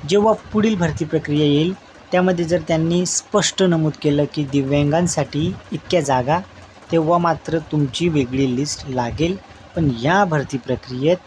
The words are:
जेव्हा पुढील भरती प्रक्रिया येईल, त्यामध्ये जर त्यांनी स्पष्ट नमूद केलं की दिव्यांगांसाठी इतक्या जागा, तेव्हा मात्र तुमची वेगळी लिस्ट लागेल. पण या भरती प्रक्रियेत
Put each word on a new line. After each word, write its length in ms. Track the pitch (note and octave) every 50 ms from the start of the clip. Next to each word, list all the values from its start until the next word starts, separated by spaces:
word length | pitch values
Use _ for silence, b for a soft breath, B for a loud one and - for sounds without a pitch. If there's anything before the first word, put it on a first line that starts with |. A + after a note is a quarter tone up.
| - C#3+
जेव्हा 240 | F3+ G#3 G#3 A3 G#3+ G#3+ - -
पुढील 240 | - G#3+ G#3 A3+ A3
भरती 280 | F3+ E3+ D#3+ D3 - D#3+
प्रक्रिया 420 | D3+ D#3+ D#3 D#3 D3+ D3 D3+ D3+
येईल, 260 | D3 C#3+ D3 D#3 F3+ F#3+ - - - - - - -
त्यामध्ये 320 | - F3+ F#3 F#3 F#3 E3+ F3
जर 160 | D#3 F3 F3 D#3+ -
त्यांनी 360 | E3 D#3+ D#3+ E3 E3+ F3+ F3+
स्पष्ट 560 | E3+ - - - - - G#3 - - - -
नमूद 300 | F#3+ F#3 E3+ D#3+ D#3 D#3 C#3+ -
केलं 220 | - D3+ D3 D3 D3 C#3 -
की 100 | D#3 D3
दिव्यांगांसाठी 1080 | C3+ C3+ C#3+ C3+ C3+ C#3+ C#3+ D3 C#3+ D3 E3+ F3+ E3 - D#3+ C#3 - - D3 D#3 F3 G3 - - -
इतक्या 280 | G#3 D3+ - - - F3
जागा, 380 | D3 C#3+ C3+ B2+ B2 C3 D#3 F3+ G3 - - - - - - - - -
तेव्हा 260 | E3+ E3 D#3+ D#3 E3+ F3
मात्र 400 | E3+ E3+ D#3+ D3+ - - D#3+ E3 D#3 -
तुमची 360 | - D3+ D3 C3 A2+ - E3+ F3
वेगळी 460 | D#3 D3 C3 A#2+ B2+ C3+ C#3 C3 B2
लिस्ट 280 | B2 D3 D3 - - - C#3+
लागेल. 480 | C3 B2+ A#2+ A#2 - - D#3 E3+ G3 G3 - - - - - - -
पण 140 | F3 D#3+ C#3+ A#2+ A2+
या 220 | A#2 D3 F3 G3+ G#3
भरती 340 | F3+ D#3 D3 B2+ - C#3 B2+
प्रक्रियेत 580 | - - B2+ A#2+ - C3 B2+ B2+ C3+ D#3 F3+ F3 -